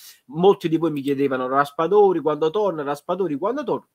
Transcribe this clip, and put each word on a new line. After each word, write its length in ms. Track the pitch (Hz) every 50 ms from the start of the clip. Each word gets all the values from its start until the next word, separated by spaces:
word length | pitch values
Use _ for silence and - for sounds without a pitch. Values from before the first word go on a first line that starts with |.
| - - - _ _
Molti 420 | - 127 156 175 196 190 190 - 170
di 80 | 160
voi 160 | 160 160 165
mi 100 | 151 143
chiedevano: 460 | 131 139 143 135 139 135 135 127 127 127
"Raspadori 720 | 131 139 143 139 - - 165 165 190 208 208 196 180 165
quando 300 | 135 151 151 151 160 160
torna, 340 | 156 214 214 196 170 156 147
Raspadori 540 | 139 143 143 - - 180 185 196 170 147 135
quando 260 | 156 202 247 285 294
torna?" 240 | 214 165 123 - _ _